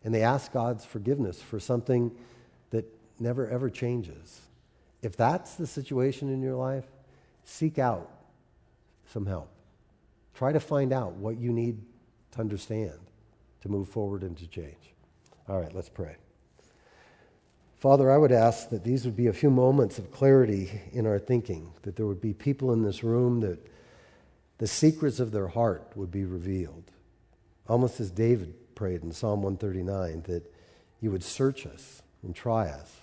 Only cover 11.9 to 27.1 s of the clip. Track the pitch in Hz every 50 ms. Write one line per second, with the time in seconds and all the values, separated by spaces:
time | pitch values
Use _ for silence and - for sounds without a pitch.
11.9 | - - _ _ _ _ _ _ - - 113 107 104 95 - - 110 110 110 90
12.9 | 73 - 90 - _ _ - _ _ _ _ _ _ _ - 98 101 101 98 90
13.9 | - 113 104 98 101 98 95 92 85 78 85 82 - 92 82 73 73 - - -
14.9 | _ _ _ _ _ _ _ _ - _ _ - 98 95 85 78 - 92 - -
15.9 | - - 90 78 76 - - _ _ _ _ _ _ _ _ _ _ _ _ _
16.9 | _ - - - - _ _ _ _ _ _ _ _ _ _ _ _ _ - 135
17.9 | 139 143 139 131 135 147 151 143 131 117 113 117 113 - - - 123 104 85 117
18.9 | 127 135 117 123 110 98 120 117 101 - - 147 135 127 127 127 135 143 123 98
19.9 | - - 95 - - - 135 135 135 135 127 110 104 98 95 90 101 104 - -
20.9 | - 123 110 110 104 101 101 - 127 120 107 - 92 80 78 85 82 - - 101
21.9 | 92 - 110 104 101 87 - 110 101 - - 143 139 - 135 127 120 113 113 104
22.9 | 92 - - 117 113 120 123 123 123 120 110 98 87 80 - - - - - -
23.9 | - - - - _ _ _ _ _ _ _ _ _ _ 113 101 - - - 156
24.9 | 156 160 156 143 110 107 127 110 107 104 98 90 - 117 117 113 92 80 - -
25.9 | - 104 98 87 87 98 98 92 92 90 85 95 95 95 87 76 69 85 85 -
26.9 | _ - _ _